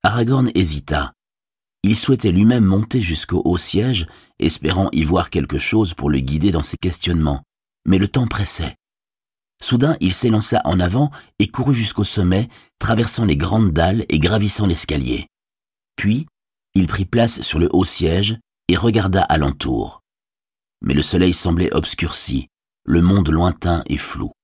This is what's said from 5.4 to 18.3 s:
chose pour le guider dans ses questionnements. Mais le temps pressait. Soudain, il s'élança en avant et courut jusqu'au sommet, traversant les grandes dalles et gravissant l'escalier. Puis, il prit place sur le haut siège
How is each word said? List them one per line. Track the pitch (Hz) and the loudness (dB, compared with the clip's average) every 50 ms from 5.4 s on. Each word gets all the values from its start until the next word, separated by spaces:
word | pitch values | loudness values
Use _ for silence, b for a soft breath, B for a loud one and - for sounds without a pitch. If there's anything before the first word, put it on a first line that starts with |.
| 69 - 71 | -4 -2 -4
chose | 67 - - - 110 107 85 - | -4 -4 0 0 0 0 0 -2
pour | - 69 73 | -4 -2 -2
le | 71 67 | 0 0
guider | 67 65 73 78 76 - 80 | -2 -2 -2 0 0 0 0
dans | 82 - | 0 -2
ses | - - | -4 -6
questionnements. | - - 92 87 - - 92 87 85 78 76 71 69 - _ _ _ _ _ _ _ _ | -4 -4 -6 -4 -4 -4 -2 -2 0 0 0 -2 -4 -8 _ _ _ _ _ _ _ _
Mais | - 95 | 0 2
le | 92 104 | 2 2
temps | 101 - 135 123 | 0 0 -2 -2
pressait. | 113 - 95 101 - - - 82 - - _ _ _ _ _ _ _ _ _ _ _ _ _ _ _ _ _ | -2 -2 -4 -2 -2 -2 -2 -4 -6 -10 _ _ _ _ _ _ _ _ _ _ _ _ _ _ _ _ _
Soudain, | - - 127 120 135 156 156 - | -2 0 2 2 2 0 0 0
il | - 92 90 | -2 0 0
s'élança | - - 120 110 107 107 - 123 104 - | 2 2 2 2 2 2 0 0 0 0
en | 71 92 90 | 0 0 0
avant | 90 87 95 127 147 143 139 B B B B _ | 0 0 0 0 0 0 -2 B B B B _
et | 104 | -2
courut | - - - 123 135 135 | -2 -2 -4 0 0 0
jusqu'au | 117 113 - - - 104 | 0 0 -2 0 0 0
sommet, | - - 107 92 90 92 98 120 b b b b b b _ | 0 0 2 2 2 2 0 -2 b b b b b b _
traversant | - 104 113 107 117 113 - - 113 | -2 -2 0 0 0 0 0 0 2
les | 98 76 | 0 2
grandes | 71 82 87 87 110 110 95 | 0 0 0 2 2 2 2
dalles | 76 80 82 90 98 117 - - | 2 2 2 2 0 -2 -2 -2
et | - 78 | 0 0
gravissant | 76 87 107 107 104 104 - - 104 | 2 2 0 0 0 0 0 0 0
l'escalier. | 95 85 - - - 78 71 65 62 60 58 - _ _ _ _ _ _ _ _ _ _ _ _ _ _ | 0 0 0 -2 -2 -4 -4 -2 -2 -4 -6 -6 _ _ _ _ _ _ _ _ _ _ _ _ _ _
Puis, | - - 101 110 135 160 _ _ _ _ _ _ _ _ _ _ | -4 -2 0 0 0 -4 _ _ _ _ _ _ _ _ _ _
il | 98 90 | 0 2
prit | 82 - - 95 | 2 0 -4 -4
place | - - 117 117 117 - - - | -2 0 0 2 2 0 0 0
sur | - - 78 | 0 0 2
le | 87 85 | 0 2
haut | - 90 92 | 2 2 2
siège | 85 - - 85 80 82 92 98 101 | 2 0 0 0 0 0 0 0 -2